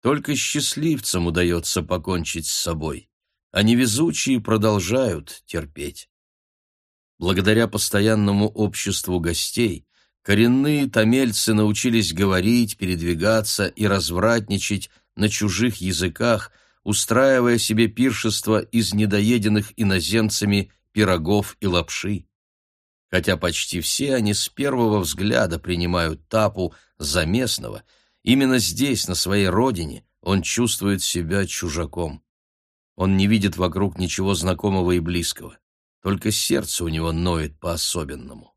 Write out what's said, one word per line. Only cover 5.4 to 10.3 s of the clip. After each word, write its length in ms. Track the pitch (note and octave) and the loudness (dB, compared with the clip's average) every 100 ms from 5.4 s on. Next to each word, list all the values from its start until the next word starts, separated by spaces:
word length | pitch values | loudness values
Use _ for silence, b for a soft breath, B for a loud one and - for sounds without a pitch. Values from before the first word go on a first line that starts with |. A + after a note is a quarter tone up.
| _ | _
терпеть». 640 | E2+ D2 D2 D2 - - _ _ _ _ _ _ _ _ _ _ _ | -8 -8 -10 -12 -12 -20 _ _ _ _ _ _ _ _ _ _ _
Благодаря 480 | F2 F#2 F#2+ G#2+ A#2 | -2 2 4 4 2
постоянному 800 | G#2 - G#2 G#2 A2 G2+ G2+ G#2 | -2 -2 2 2 4 2 2 0
обществу 720 | - G#2 - - F#2+ - F2+ | 0 -2 -2 -4 -4 -2 -2
гостей 680 | E2+ E2 - - G#2 E2 _ _ _ _ | -2 -2 -4 -2 -2 -2 _ _ _ _
коренные 680 | - | -2